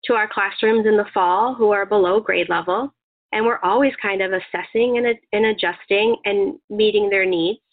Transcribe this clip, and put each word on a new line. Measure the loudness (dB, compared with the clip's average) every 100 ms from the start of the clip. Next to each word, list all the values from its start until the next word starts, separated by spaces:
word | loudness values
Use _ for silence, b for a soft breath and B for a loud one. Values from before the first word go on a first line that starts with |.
| -2
to |
our | -2 -2
classrooms | -2 -4 0 2 2 4
in | 2
the | 0
fall | 0 2 2 0
who | 2 2
are | 2 0
below | 2 2 0
grade | 0 -2 -2
level. | -4 -2 -4 -4 _ _ _ _
And | -2 -2
we're | 0
always | 0 2 2 0
kind | -6 -2
of | -2
assessing | -4 -4 -10 -4 -2 0 0
and | 0
ad-, | -2 _
and | -2 0
adjusting | 0 -4 -6 -2 0 2 0 -2
and | -2 -2 -4 _
meeting | 0 2 2 0
their | 0 0
needs. | 0 -2 -4 _